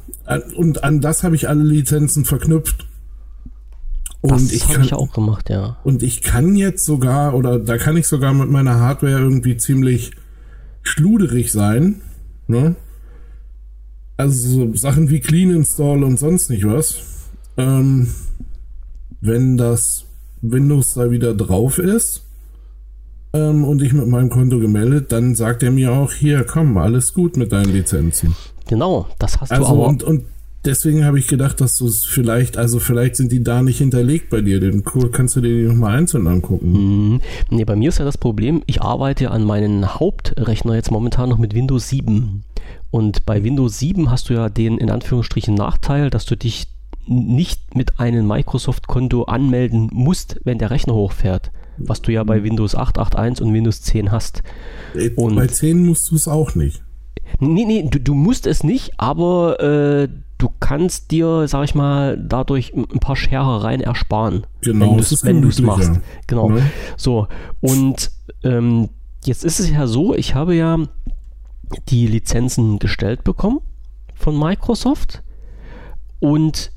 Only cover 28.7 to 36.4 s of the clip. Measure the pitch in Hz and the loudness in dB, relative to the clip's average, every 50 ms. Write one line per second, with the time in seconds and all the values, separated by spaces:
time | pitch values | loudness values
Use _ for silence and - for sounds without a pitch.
28.7 | 113 110 156 190 180 - 165 - - - 208 - - - 135 131 117 131 135 127 | 0 0 2 2 0 0 -2 -4 -4 -2 0 2 2 2 0 0 0 2 4 4
29.7 | 135 - 117 143 147 120 - 156 160 139 - - - - - - - - - 143 | 4 4 4 2 2 0 0 0 0 0 -2 -6 -14 -18 -18 -18 -14 -6 -2 -2
30.7 | 135 - - 160 151 156 151 147 143 143 131 - 151 127 135 143 - - 135 117 | -2 0 0 2 2 4 4 4 2 2 2 2 0 0 0 0 0 0 0 0
31.7 | - - 127 117 107 - - - - 135 120 113 113 123 127 120 - 110 120 117 | 0 0 0 -2 -2 -2 -4 -2 0 0 0 2 2 2 0 0 0 0 0 0
32.7 | 117 120 - - 120 117 123 131 - - 131 120 127 127 117 120 117 123 131 127 | 2 0 0 0 2 2 2 2 2 0 0 2 2 0 0 2 2 2 2 2
33.7 | 120 - 143 135 127 123 120 127 151 165 - - 120 107 104 101 98 95 92 98 | 2 2 2 2 2 2 2 2 2 0 0 -2 -2 0 2 2 2 2 2 2
34.7 | 95 101 - - - 127 127 120 - - 127 123 - 135 120 120 117 117 113 113 | 2 0 -2 -2 0 2 2 2 2 2 0 2 2 0 2 2 2 2 2 4
35.7 | 117 117 113 104 104 139 175 170 - 127 90 80 90 90 | 4 4 2 2 2 2 2 2 0 0 2 2 2 2